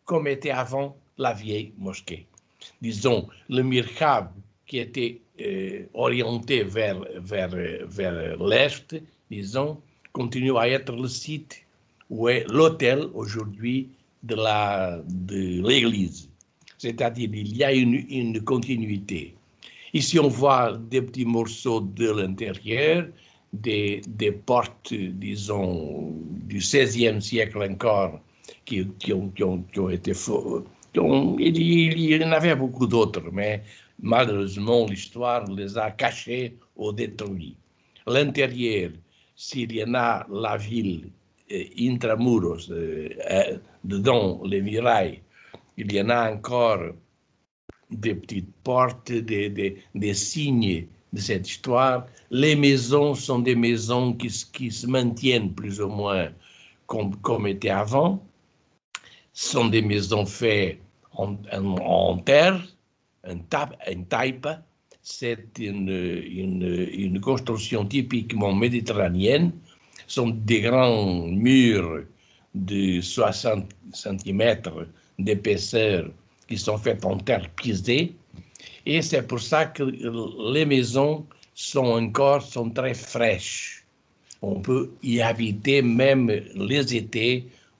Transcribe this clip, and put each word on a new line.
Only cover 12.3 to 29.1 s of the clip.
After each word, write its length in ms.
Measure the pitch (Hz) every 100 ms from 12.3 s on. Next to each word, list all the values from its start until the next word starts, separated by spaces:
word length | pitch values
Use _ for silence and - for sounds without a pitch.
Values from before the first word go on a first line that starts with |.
| 123 -
l'autel 600 | 131 160 160 123 139 156
aujourd'hui 760 | 107 107 110 104 101 120 131 135 - _ _
de 140 | 117 110
la, 640 | 110 107 104 98 92 85 76
de 580 | 92 92 98 92 90 101
l'église. 640 | 135 113 104 87 - - _ _ _ _ -
C'est-à-dire, 520 | 120 117 120 117 110
il 240 | 104 104 113
y 80 |
a 80 | 139
une, 220 | 135 123
une 480 | 131 - 131 117 110
continuité. 920 | 110 127 117 120 107 101 98 87 - - _ _ - - -
Ici, 260 | 151 - 165
on 100 | 147
voit 500 | 117 139 131 117 107 113
des 120 | 131
petits 220 | 127 123
morceaux 560 | 117 117 113 110 127 113
de 300 | 98 101 113
l'intérieur, 960 | 107 95 95 110 92 107 113 151 175 175 - - _ _
des, 500 | 107 107 104 104 101 110
des 260 | 107 -
portes, 600 | 196 - 123 113 - -
disons, 1200 | 110 92 92 104 101 101 104 92 85 76 73 78 80 80 - 85
du 140 | 101
seizième 600 | - 139 123 113 117 107
siècle 420 | - 117 104 104
encore, 580 | 98 95 117 101 90 78 - _ - -
qui, 220 | - 101 95 -
qui 140 | -